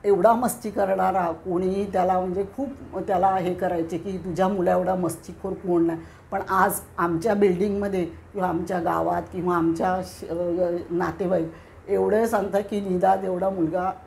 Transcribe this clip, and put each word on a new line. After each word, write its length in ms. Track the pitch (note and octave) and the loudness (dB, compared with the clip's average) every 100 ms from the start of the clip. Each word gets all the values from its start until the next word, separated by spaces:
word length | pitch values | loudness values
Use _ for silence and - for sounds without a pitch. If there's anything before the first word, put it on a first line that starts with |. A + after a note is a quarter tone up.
एवढा 280 | G#3 G3 G#3 | 4 6 6
मस्ती 380 | A#3 B3 - G#3+ | 4 2 -2 -6
करणारा, 600 | G3 G3 F#3+ F#3 F#3 E3+ | -2 0 2 2 2 0
कोणीही 600 | E3 F#3 F3 F#3 F#3+ G3+ | -4 -2 0 0 0 0
त्याला, 280 | F#3 F3+ F#3 | 0 2 2
म्हणजे 240 | F#3 F3+ G3 - | 0 -2 -4 -6
खूप 120 | C#4 - - C#4+ - | -8 -8 -10 -8 0
त्याला 200 | F#3 F#3+ | 2 4
हे 260 | F#3+ F3 | 2 -2
करायचे 440 | F3+ F#3 F3 E3 F3 | -2 -2 -2 -2 -6
की 200 | F#3+ F#3+ | -6 -8
तुझ्या 300 | F3+ E3 F#3+ | -6 0 0
मुला 240 | G3+ F3+ | 2 2
एवढा 220 | F3+ F3+ | 2 2
मस्तीखोर 580 | F#3 E3+ - - E3+ F#3+ | 0 -2 -4 -14 -10 -8
कोण 340 | - F3+ F3 E3 | -6 0 2 2
नाही. 120 | D#3+ - - - | 0 -10 -20 -6
पण 100 | G3 F#3 | -6 0
आज 320 | F#3+ G3 F#3 - - | 2 2 0 -8 -2
आमच्या 360 | E3+ D#3+ A3+ | 0 0 0
बिल्डिंगमध्ये 720 | G3+ G3+ F3 G#3 G3+ G3+ F#3+ | 4 4 4 0 0 -2 -2
किंवा 440 | E3 - - G3+ F3+ | -4 -8 -12 -4 -2
आमच्या 300 | E3 - F3+ | -2 -2 -2
गावात 440 | E3+ E3 E3 F3 E3+ | 0 0 0 -2 -4
किंवा 240 | F#3 F3+ F3 | -4 0 2
आमच्या 440 | E3 E3 F#3 F#3 | 2 2 0 0
श-, 200 | F#3 - | -4 -12
अ, 100 | - E3 F3 F3 F3+ F3 - | -8 -4 -2 0 0 -2 -4
नातेवाईक 640 | F3 E3+ D#3+ F3+ F3+ D#3+ - - - - | -2 -2 -2 0 0 -2 -8 -20 -20 -2
एवढं 380 | G3 F#3+ G#3+ A#3 | 0 4 2 2
सांगतात 360 | A3 G3 G3 G3+ | 0 0 -2 -2
की 100 | G#3 | -4
निदाद 440 | G3 F3+ F#3 F#3+ | -2 2 4 2
एवढा 260 | F#3+ F3+ F#3+ | 0 -2 -2
मुलगा 400 | F#3+ D#3+ F3+ F#3 F#3+ | 0 0 0 -4 -6